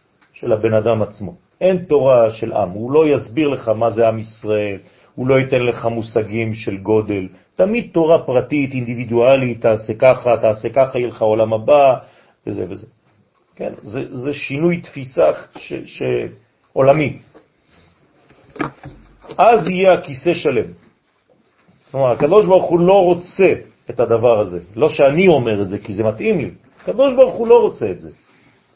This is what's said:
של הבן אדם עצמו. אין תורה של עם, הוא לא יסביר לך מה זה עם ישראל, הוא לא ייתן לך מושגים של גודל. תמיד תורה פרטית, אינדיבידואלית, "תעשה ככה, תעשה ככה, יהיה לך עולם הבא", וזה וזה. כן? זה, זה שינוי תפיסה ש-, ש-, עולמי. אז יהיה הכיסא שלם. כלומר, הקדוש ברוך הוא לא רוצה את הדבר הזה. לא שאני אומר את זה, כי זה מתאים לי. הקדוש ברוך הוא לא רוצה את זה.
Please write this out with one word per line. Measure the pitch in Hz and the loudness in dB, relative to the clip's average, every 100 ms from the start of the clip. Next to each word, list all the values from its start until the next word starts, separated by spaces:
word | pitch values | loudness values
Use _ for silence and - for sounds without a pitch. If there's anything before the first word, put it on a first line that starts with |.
| _ _ _ | _ _ _
של | _ 131 | _ -2
הבן | 107 110 | 0 0
אדם | 110 107 113 | 0 0 0
עצמו. | 104 - 95 - _ - | -4 -8 -14 -16 _ -4
אין | 180 185 | 0 0
תורה | 175 147 131 123 113 | 0 2 4 4 4
של | 110 113 | 0 -6
עם, | 110 95 | -4 -4
הוא | 101 120 | -6 -2
לא | 147 160 | 2 2
יסביר | 131 - 117 147 | 0 -2 -2 -2
לך | 131 - | -2 -2
מה | 110 117 | -2 0
זה | 110 113 | 2 0
עם | 113 | 0
ישראל, | 110 - 107 107 104 95 - _ _ | -6 -10 -4 -2 -2 -8 -14 _ _
הוא | - 127 | -6 0
לא | |
ייתן | 135 131 127 | 0 2 0
לך | 120 113 117 | -2 -4 -4
מושגים | 117 110 117 101 110 113 | -6 -4 -4 -4 -4 -6
של | 107 - 98 | -8 -8 -8
גודל. | 95 110 104 101 92 - _ - | -2 0 0 -4 -8 -14 _ -2
תמיד | 190 233 - | 0 -2 -4
תורה | 165 160 165 - | 0 2 2 2
פרטית, | 123 - 151 135 | -2 0 -2 -2
אינדיבידואלית, | 131 120 120 117 117 120 135 127 117 | -4 -8 -8 -4 2 4 4 0 -2
"תעשה | 117 110 - 110 | 0 0 -4 0
ככה, | 131 123 123 113 | 2 2 2 0
תעשה | 113 107 117 | 0 0 -2
ככה, | 135 131 127 | 0 0 -2
יהיה | 120 | -6
לך | 113 | -2
עולם | 110 110 110 | 0 2 0
הבא", | 110 110 147 139 120 - _ _ _ - | 0 2 4 4 2 -4 _ _ _ -10
וזה | 101 92 | -8 -8
וזה. | 98 - _ _ _ _ _ _ - | -12 -18 _ _ _ _ _ _ -12
כן? | 196 - | -12 -12
זה, | - 113 - | -12 -10 -10
זה | 127 135 | -10 -10
שינוי | 143 - 139 170 170 | -10 -8 -4 -2 -2
תפיסה | - - 131 - 156 147 - - | -8 -16 -8 0 0 0 -8 -20
ש-, | - 135 - | -16 -16 -14
ש-, | - 131 85 113 - _ _ _ | -10 -6 -4 -6 -12 _ _ _
עולמי. | 135 131 156 139 123 _ - _ _ _ _ _ _ _ _ _ _ _ - - - - - - _ - - | 0 2 2 -2 -6 _ -20 _ _ _ _ _ _ _ _ _ _ _ -12 -12 -12 -20 -20 -20 _ -10 2
אז | 202 233 165 | 4 4 2
יהיה | 180 190 | 0 2
הכיסא | 170 160 131 175 | 2 0 -6 -4
שלם. | 160 151 123 87 - _ _ _ _ _ _ _ _ _ _ _ | -2 -2 -2 -4 -10 _ _ _ _ _ _ _ _ _ _ _
כלומר, | 135 131 | -2 0
הקדוש | 113 143 202 180 | 2 4 4 6
ברוך | 185 | 4
הוא | - 170 | 4 2
לא | 175 196 | 4 4
רוצה | 175 175 - - 185 - - _ - | 4 0 -4 2 2 2 -6 _ -10
את | 113 | -4
הדבר | 113 117 120 110 | 0 2 2 2
הזה. | 98 87 - 107 | 0 -6 -12 -2
לא | 151 | -2
שאני | - 139 151 190 | 2 2 4 4
אומר | 147 117 104 | 4 2 -2
את | 95 | -4
זה, | 104 | -6
כי | - | -8
זה | 98 | -4
מתאים | 110 110 214 190 | -2 -2 -2 -2
לי. | 101 85 _ _ | -4 -12 _ _
הקדוש | - 196 277 | -6 0 2
ברוך | 254 247 | 4 2
הוא | - 226 | 2 4
לא | 233 | 4
רוצה | 214 - 107 | 4 -2 -6
את | 85 | -6
זה. | 78 - _ _ _ _ _ | -14 -20 _ _ _ _ _